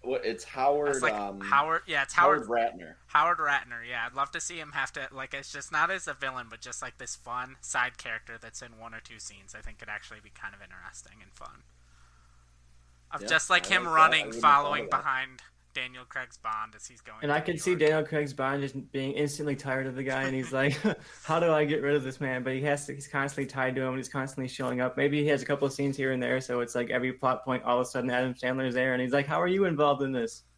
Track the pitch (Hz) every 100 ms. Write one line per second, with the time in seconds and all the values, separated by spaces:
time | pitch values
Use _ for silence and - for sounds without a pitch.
0 | 120 131 110 110 - 131 135 147 147 135
1 | 123 107 101 98 98 139 156 165 - 151
2 | 135 - 180 185 110 117 113 95 82 -
3 | - 151 160 170 151 139 123 117 117 123
4 | 117 127 139 170 - 170 151 143 131 -
5 | 135 135 131 143 139 143 135 151 170 190
6 | 165 143 135 127 117 117 127 120 127 -
7 | 123 - - 127 127 131 - 135 123 123
8 | 123 110 - 117 113 - 120 113 113 113
9 | - 110 - 101 98 107 107 107 - 104
10 | - 107 104 - 98 202 196 - 90 -
11 | - 220 95 - - - - - - -
12 | - _ - - _ _ - - - -
13 | _ - 104 160 - 180 175 185 175 160
14 | 156 156 147 - 156 143 143 147 143 135
15 | 147 131 131 131 - _ _ - 127 127
16 | 127 135 127 - 113 107 110 107 - 123
17 | - 110 147 151 156 165 - 175 151 156
18 | 151 156 147 135 135 139 139 135 - 135
19 | 135 139 147 143 147 139 139 131 131 127
20 | 135 131 135 131 123 131 135 139 220 175
21 | - - - 160 170 156 151 147 139 147
22 | 131 127 139 127 127 131 147 143 143 139
23 | 139 143 139 139 135 135 131 127 131 131
24 | 127 139 135 139 127 - 131 123 127 131
25 | 143 147 147 143 123 143 139 139 143 135
26 | 131 131 123 131 131 123 120 123 120 123
27 | 127 127 127 127 - 127 117 123 123 135
28 | 123 123 131 123 127 131 131 123 131 127
29 | 127 139 143 156 175 190 190 151 147 139
30 | 139 127 113 - _